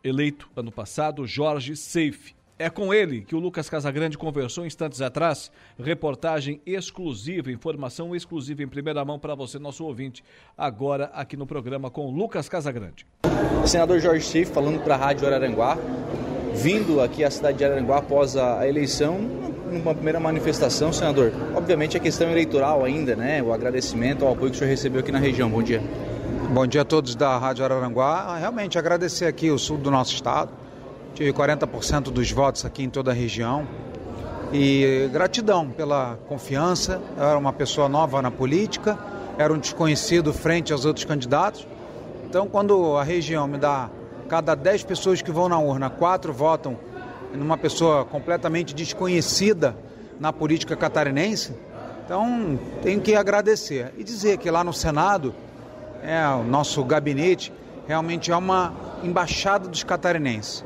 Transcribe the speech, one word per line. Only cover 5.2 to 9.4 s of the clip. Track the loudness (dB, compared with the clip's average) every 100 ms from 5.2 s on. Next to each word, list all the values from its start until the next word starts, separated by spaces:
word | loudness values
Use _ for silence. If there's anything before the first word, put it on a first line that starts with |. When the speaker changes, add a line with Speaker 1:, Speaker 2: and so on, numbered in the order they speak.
| 0 0 -8 _ -20 -10
Speaker 1:
Reportagem | -4 -2 -2 -2 -2 -2 -4 -8
exclusiva, | -6 -6 -6 -8 -8 -8 -6 -6 -6
informação | -6 -6 -6 -8 -8 -8 -8
exclusiva | -8 -10 -8 -8
em | -8
primeira | -6 -4 -4
mão | -4 -6
pra | -8
você, | -8